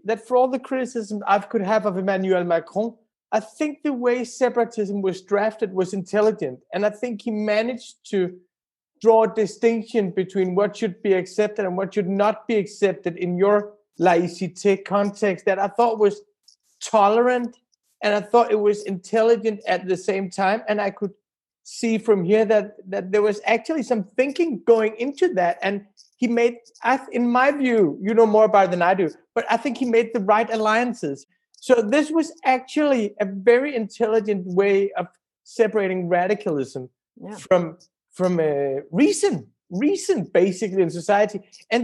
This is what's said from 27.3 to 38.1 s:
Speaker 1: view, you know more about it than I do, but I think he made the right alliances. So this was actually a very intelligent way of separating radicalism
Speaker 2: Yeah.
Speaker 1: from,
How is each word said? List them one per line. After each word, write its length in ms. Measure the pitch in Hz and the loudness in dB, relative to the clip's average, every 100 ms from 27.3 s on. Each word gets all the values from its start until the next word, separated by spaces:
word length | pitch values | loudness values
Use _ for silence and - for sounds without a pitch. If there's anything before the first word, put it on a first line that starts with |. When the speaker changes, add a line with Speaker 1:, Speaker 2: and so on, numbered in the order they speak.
| 240 269 | 2 2
Speaker 1:
view, 460 | 285 254 226 170 - | 2 2 2 2 0
you 120 | 190 | 0
know 120 | 226 226 | 4 4
more 200 | 214 214 | 6 6
about 200 | 208 190 | 4 4
it 40 | |
than 100 | 180 | 2
I 120 | 175 | 2
do, 160 | 190 170 - _ | 2 0 -4 _
but 120 | - - | -6 -2
I 80 | 226 | -2
think 200 | 285 233 | -2 -4
he 80 | 247 | 0
made 240 | 226 226 | 2 0
the 60 | 233 | -2
right 300 | 190 214 226 | 2 2 0
alliances. 720 | 226 214 220 247 240 151 139 - _ _ _ - | -2 0 0 0 -4 -8 -8 -14 _ _ _ 2
So 80 | 240 208 285 | 2 4 2
this 160 | 302 | 2
was 160 | 330 311 - | 0 -2 -2
actually 720 | 262 254 254 302 294 254 208 - | 0 0 -2 -2 0 0 -2 -4
a 40 | 196 | -6
very 460 | 196 196 240 294 | 0 4 4 2
intelligent 720 | 254 202 - 233 226 208 196 180 | -4 -6 -2 0 0 0 -4 -2
way 460 | 180 202 196 196 185 | 0 2 2 0 -4
of 80 | 175 _ _ _ _ | -8 _ _ _ _
separating 640 | - 214 214 190 185 175 | 0 0 0 -2 -2 0
radicalism 800 | 175 185 208 185 147 123 135 127 _ _ - | 0 0 -2 -2 -4 -4 -10 -14 _ _ -20
Speaker 2:
Yeah. 220 | 185 208 | -16 -16
Speaker 1:
from, 400 | - 180 165 160 _ _ _ | 0 0 0 -8 _ _ _